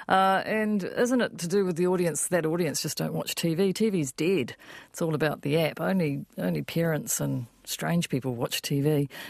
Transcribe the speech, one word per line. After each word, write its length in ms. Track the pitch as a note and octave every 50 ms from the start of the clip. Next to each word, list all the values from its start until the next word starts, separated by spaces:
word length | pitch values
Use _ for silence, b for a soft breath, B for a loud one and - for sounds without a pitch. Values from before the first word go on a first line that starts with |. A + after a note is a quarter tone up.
| B -
Uh, 320 | - F#3+ F#3+ F#3+ F#3+ F#3 -
and 360 | - G#3+ A3 G#3+ G#3+ G#3+ G3+ F3+
isn't 380 | - - - A#3+ A#3+ C4 B3
it 160 | - - -
to 100 | E3 E3+
do 160 | E3+ F#3+ G3+ G3
with 120 | F#3 E3+
the 100 | D#3+ F3+
audience? 400 | F3+ F#3 F3+ F3+ E3 D3 - - -
That 180 | F3+ E3+ D#3+
audience 340 | D#3 D#3+ F3 F3+ C#3+ C3 -
just 160 | - D3+ -
don't 160 | - D#3+ D#3 D#3
watch 220 | D#3+ - - -
T 180 | - - E3+ D#3+
V. 180 | D#3 G3 F#3+
T 200 | F3+ - A3 A3+
V's 200 | G3 F3 D3 C3
dead. 440 | - - D#3 F3 G3 D#3+ A#2+ A#2 - B B B B B B B
It's 100 | - -
all 140 | E3+ D#3+ D#3
about 300 | C#3 D#3 D3 D3 - -
the 160 | C#3 D3 E3
app. 200 | D#3+ D3 C#3 -
Only, 460 | D#3+ F3+ F#3+ F#3+ E3 D3 C#3 C#3+ - - - -
only 240 | E3+ F3+ E3+ D3+ C#3+
parents 580 | - - E3 E3 E3 D#3 C#3+ A#2+ - - -
and 240 | D3 C#3 C3+ C3 A#2+ - _ _ -
strange 440 | - - - D#3 D#3+ E3+ F3 D#3+ -
people 240 | - B2+ - C3 B2
watch 300 | A#2 C3 - - - -
T 180 | - D3 C#3
V. 260 | C#3 D3+ D#3 C#3+ C#3+ B B B B B